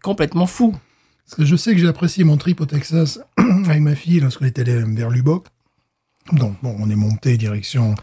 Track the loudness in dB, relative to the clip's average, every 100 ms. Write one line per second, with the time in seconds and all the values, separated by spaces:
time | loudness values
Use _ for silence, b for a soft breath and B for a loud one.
0 | -6 -2 -2 0 -2 2 0 0 _ _
1 | _ _ _ -2 2 2 2 2 2 2
2 | -2 2 2 2 0 -2 -2 -4 -2 0
3 | -2 -4 -8 0 2 2 2 2 2 0
4 | 0 2 2 0 -4 -2 -2 0 -2 -4
5 | -2 0 0 0 -4 _ _ _ _ _
6 | _ _ -2 0 0 -4 -8 -4 -2 0
7 | 0 0 0 0 0 -4 -4 -2 0 -2